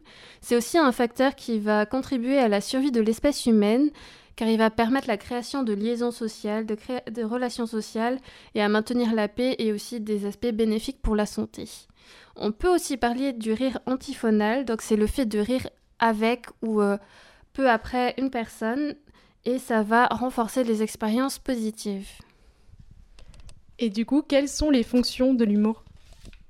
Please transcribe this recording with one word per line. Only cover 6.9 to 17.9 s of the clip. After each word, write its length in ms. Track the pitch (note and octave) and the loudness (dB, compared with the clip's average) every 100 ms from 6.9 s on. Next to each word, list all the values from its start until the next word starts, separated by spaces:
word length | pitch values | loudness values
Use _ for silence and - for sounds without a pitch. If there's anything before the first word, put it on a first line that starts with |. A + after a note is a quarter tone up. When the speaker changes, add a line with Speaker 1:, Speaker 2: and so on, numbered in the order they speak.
| B3 - | -8 -8
Speaker 1:
de 120 | A3+ | -6
relations 440 | A3 A#3+ B3 B3 A#3 | -4 -2 -4 -4 -4
sociales, 520 | A3 G#3+ A3 A#3 C4 - - - | -4 -6 -4 -2 -4 -8 -20 -8
et 80 | A3 | -2
à 60 | G#3 | 2
maintenir 440 | G#3+ A3 B3 A#3 | 2 0 0 2
la 140 | A3+ G#3 | 0 -2
paix 280 | G#3 B3 - | -2 -2 0
et 140 | A3 | -2
aussi 280 | G#3 - A#3+ | -2 -6 -8
des 240 | G#3+ G#3 | -4 -4
aspects 220 | G3+ G3+ A#3+ | -4 -4 -4
bénéfiques 560 | A3 A3+ A3 B3 - | 0 0 0 -4 -4
pour 140 | - G#3+ | 0 0
la 100 | G#3 | 0
santé. 420 | - G#3+ - - - - _ - - - - | -4 -6 -8 -14 -16 -20 _ -20 -20 -20 -6
On 160 | G#3+ | -6
peut 160 | A3 F4+ | 0 2
aussi 300 | F4 - C4+ | 2 0 -2
parler 340 | A#3+ A#3+ C#4 | 0 0 -2
du 200 | A#3+ G#3+ | -2 -4
rire 260 | A3 C4 A#3 - | -2 -2 -2 -4
antiphonal, 800 | C4 - C4 A3+ G#3+ G#3 B3+ A#3+ | -4 -4 -4 2 2 2 0 -2
donc 160 | A3+ | -4
c'est 140 | - G#3+ | 0 0
le 100 | G#3+ | 2
fait 180 | - | 0
de 140 | A#3 G#3 | -2 0
rire 280 | G#3 B3+ - - _ - | 0 -2 -4 -14 _ -2
avec 480 | A#3 G#3+ A3+ A#3+ G3+ - | 0 2 0 0 -6 -8
ou, 220 | A3+ G#3+ | -2 2
euh, 160 | G3+ G3+ - - - _ _ | 2 0 -6 -20 -20 _ _
peu 160 | - C4+ | 0 2
après 440 | A3+ - | 2 0